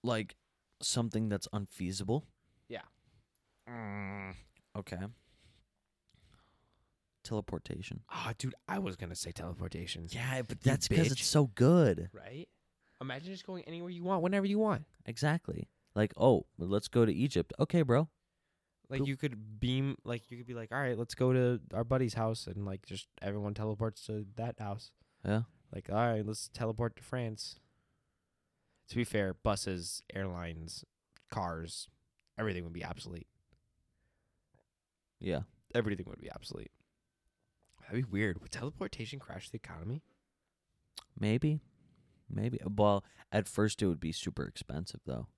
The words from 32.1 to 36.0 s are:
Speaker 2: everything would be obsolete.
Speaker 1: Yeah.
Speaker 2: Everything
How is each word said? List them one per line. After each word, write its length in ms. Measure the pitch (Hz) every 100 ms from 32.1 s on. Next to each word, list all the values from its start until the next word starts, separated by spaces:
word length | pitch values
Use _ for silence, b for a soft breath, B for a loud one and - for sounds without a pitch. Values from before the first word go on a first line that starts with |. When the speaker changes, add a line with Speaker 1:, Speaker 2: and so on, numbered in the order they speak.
| _ _ -
Speaker 2:
everything 260 | 107 90
would 80 | 85
be 120 | 85
obsolete. 440 | 85 87 - 85 - _ _ _ _ _ _ _ _ _ _ _ _ _ _ _ _ _ _ _
Speaker 1:
Yeah. 220 | 90 78 - _ _
Speaker 2:
Everything 320 | 120 107 98